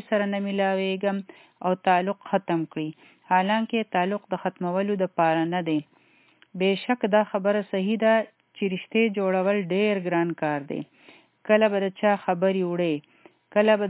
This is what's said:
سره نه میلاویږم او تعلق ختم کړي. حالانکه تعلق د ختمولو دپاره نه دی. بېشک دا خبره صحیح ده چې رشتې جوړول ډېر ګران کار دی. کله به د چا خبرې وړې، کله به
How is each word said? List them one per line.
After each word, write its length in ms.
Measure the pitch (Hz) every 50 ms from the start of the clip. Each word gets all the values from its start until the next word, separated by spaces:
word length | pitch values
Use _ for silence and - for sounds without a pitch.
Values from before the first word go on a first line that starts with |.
| 208 -
سره 160 | 220 208 202 202 202
نه 60 | 202 196
میلاویږم 720 | 202 196 196 196 190 190 190 190 190 190 190 196 196 196 196 190 - - - - _ _ _ -
او 60 | 180 185 185 - 196
تعلق 320 | 180 180 180 190 202 - - -
ختم 340 | - 190 - - 180 165 160 -
کړي. 180 | - 160 156 156 156 - - - _ _ _ -
حالانکه 600 | 185 185 185 196 214 226 226 - - 226 214 - -
تعلق 280 | 180 180 190 202 202 - _
د 100 | 185 175 -
ختمولو 500 | 185 185 - 180 175 175 190 202 202 208 190 190
دپاره 360 | 185 - - 165 160 160 165 165 170 175
نه 80 | 180 175 165
دی. 120 | 156 151 151 _ _ _ _ _ _ _ _ _ _ _ - _ - 180
بېشک 420 | 185 190 196 185 - - 247 247 - 208 196
دا 80 | 214 214 -
خبره 300 | - 208 190 202 208 208 190 -
صحیح 260 | - 190 185 202 226 214 220
ده 100 | 220 220 220 214 - _ _ _ _ _
چې 80 | - 208 190 185
رشتې 300 | 180 - - - 220 226 226 196 208
جوړول 400 | 196 190 185 185 185 196 202 208 190 165 180
ډېر 200 | 196 214 214 208 196 175
ګران 240 | 175 175 170 170 170 160 -
کار 200 | 160 151 147 143 139 143
دی. 120 | - - - - _ _ _ - - - _ _ _ _ -
کله 220 | - 214 214 220 214
به 60 | 202 196 196
د 40 | 190 190 -
چا 120 | - 208 202 196 -
خبرې 400 | - 185 175 185 190 196 190 180 175
وړې، 260 | 175 175 175 165 151 147 - _ _ _ - - _ _ _ _ -
کله 200 | 208 208 214 214 202
به 80 | 208